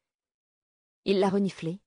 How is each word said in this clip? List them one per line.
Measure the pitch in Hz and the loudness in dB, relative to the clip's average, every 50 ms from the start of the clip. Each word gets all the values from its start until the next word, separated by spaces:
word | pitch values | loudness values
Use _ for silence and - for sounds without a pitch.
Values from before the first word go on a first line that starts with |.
| _ _ _ _ _ _ _ _ _ _ _ _ _ _ _ _ _ _ _ _ - | _ _ _ _ _ _ _ _ _ _ _ _ _ _ _ _ _ _ _ _ -2
Il | 185 196 185 | 0 2 2
l'a | 202 190 | 2 2
reniflé | 190 202 202 185 - - 170 160 180 202 _ | 2 0 0 -2 -4 -6 -8 -8 -8 -10 _